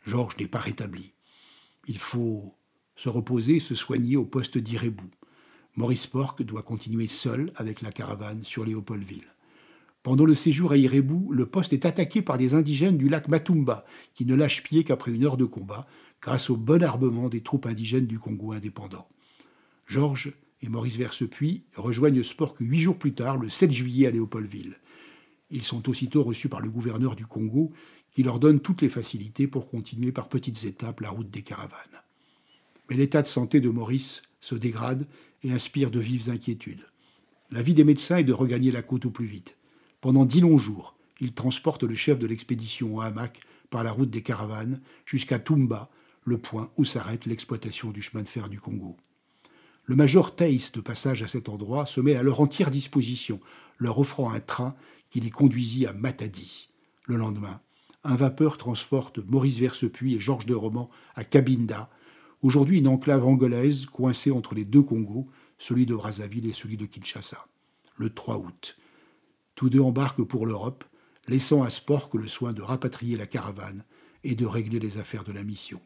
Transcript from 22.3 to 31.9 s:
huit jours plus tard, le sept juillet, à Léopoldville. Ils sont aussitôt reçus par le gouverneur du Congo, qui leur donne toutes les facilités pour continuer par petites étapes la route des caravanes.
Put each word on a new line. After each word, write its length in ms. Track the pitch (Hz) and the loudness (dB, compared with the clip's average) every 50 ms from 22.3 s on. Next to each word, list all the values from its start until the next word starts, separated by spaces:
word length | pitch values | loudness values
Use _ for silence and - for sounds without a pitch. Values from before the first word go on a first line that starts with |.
| - - 156 143 - - | -4 -4 -6 -6 -4 -6
huit 200 | 120 117 135 165 | -2 0 2 2
jours 180 | 160 180 185 180 | 2 2 0 0
plus 160 | - 143 - | -2 -4 -2
tard, 240 | - 120 127 135 131 | -2 -4 -4 -2 -4
le 100 | 120 110 | -4 -4
sept 240 | - - 190 170 139 | 2 4 4 4 4
juillet, 340 | 117 127 127 120 127 135 | 2 -2 -2 2 4 4
à 40 | 127 | 4
Léopoldville. 640 | 113 113 113 104 - 110 107 98 98 - - 87 - _ _ _ - - - - - _ _ _ _ _ _ _ | 4 0 -2 -2 -4 -8 -8 -8 -10 -12 -14 -14 -16 _ _ _ -20 -20 -20 -20 -20 _ _ _ _ _ _ _
Ils 120 | 151 131 110 | -10 -6 -6
sont 260 | - - 120 107 135 | -4 -6 -4 -2 -4
aussitôt 340 | 123 - 135 123 - 151 139 | -2 -2 -4 0 2 2 2
reçus 260 | 117 113 - - 123 | 2 -2 -4 -4 -6
par 100 | - - | -6 -4
le 80 | - 110 | -6 -6
gouverneur 480 | 110 120 113 120 110 113 127 131 110 | -6 -4 -4 -4 -2 0 0 0 -2
du 80 | 98 110 | -4 -12
Congo, 480 | 110 - 110 110 110 107 139 160 156 - - - - _ _ _ _ _ | -12 -6 -4 -4 0 2 0 0 0 -2 -12 -20 -20 _ _ _ _ _
qui 100 | - 127 | 0 2
leur 160 | 127 117 120 | 2 2 4
donne 220 | 131 151 151 139 | 6 8 6 6
toutes 200 | - - 185 180 | 4 0 0 2
les 80 | 151 127 | 2 0
facilités 600 | - 123 110 - - 110 101 107 110 - 139 139 | 0 -2 -8 -6 -8 -10 -10 -10 -2 -2 -2 0
pour 200 | 135 135 127 - | 0 -6 -6 -6
continuer 440 | - 117 104 - - 113 123 127 123 | -8 -8 -8 -8 -6 -4 -4 -4 -4
par 160 | - 120 - | -4 -8 -4
petites 340 | - 131 127 - 113 110 107 | -4 -4 -4 -4 -8 -6 -8
étapes 380 | 104 95 _ - 110 117 - | -10 -10 _ -10 -10 -8 -8
la 100 | 107 101 | -10 -10
route 200 | 98 107 113 98 | -8 -8 -10 -10
des 120 | 98 101 104 | -10 -14 -12
caravanes. 380 | - - - - - - - - - | -12 -14 -12 -14 -14 -16 -20 -20 -20